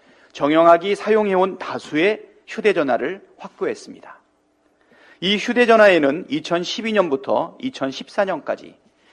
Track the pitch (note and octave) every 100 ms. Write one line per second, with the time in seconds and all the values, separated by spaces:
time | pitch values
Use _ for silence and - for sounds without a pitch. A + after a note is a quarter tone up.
0 | _ _ _ - D3 D#3+ E3+ E3+ F#3+ G3+
1 | - A3 G#3 F#3 F#3+ F3+ - B2 - D3+
2 | F#3 G#3+ - _ - - G#3+ F#3+ C#3 A#2
3 | C3 G3 _ _ F#3+ - E3+ G#2+ - -
4 | - - _ _ _ _ _ _ _ _
5 | _ _ F3 G3+ - A#3 A3+ A3+ G#3 F3
6 | C#3 D#3 - D3 - F3 F3 - A3 G#3
7 | F3+ C3+ - A2 E3+ - C3 - C3+ C3
8 | - - G3 D#3+ - G#2 F2 _ _ _
9 | _